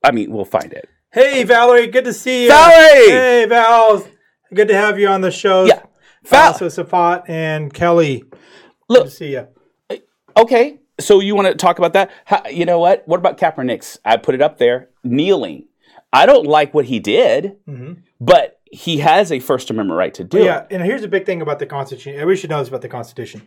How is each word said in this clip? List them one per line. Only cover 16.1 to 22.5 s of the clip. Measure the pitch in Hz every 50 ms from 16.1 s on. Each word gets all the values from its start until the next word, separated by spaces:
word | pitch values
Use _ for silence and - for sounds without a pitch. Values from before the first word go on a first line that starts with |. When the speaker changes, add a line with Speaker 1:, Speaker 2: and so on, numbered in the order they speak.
Speaker 1:
I | - 131 160
don't | 220 285 262 -
like | 143 151 151 151 143 -
what | 151 135
he | 117 131 110
did, | 90 104 107 180 254 165 113 139 160 202 196 _ _ -
Speaker 2:
Mm-hmm. | 143 123 123 143 175 - _ _ _ -
Speaker 1:
but | 120 120 180 165 131 - - _ _ _
he | - - - 175 165 143
has | 143 160 156 185 208 170
a | 160 127
First | - - 139 127 - -
Amendment | 117 110 104 95 82 82
right | 92 - -
to | - 92
do | 87 - 196
Speaker 2:
Well, | 220 185
yeah, | 165 151
Speaker 1:
it. | - -
Speaker 2:
and | 196 185 175
here's | 185 247 277
the | 214 190
big | 180 190 190 -
thing | 185 170 156
about | 147 143 139
the | 143 -
Constitution. | 143 139 135 135 139 117 - 139 139 143
Everybody | 151 170 190 185
should | -
know | 151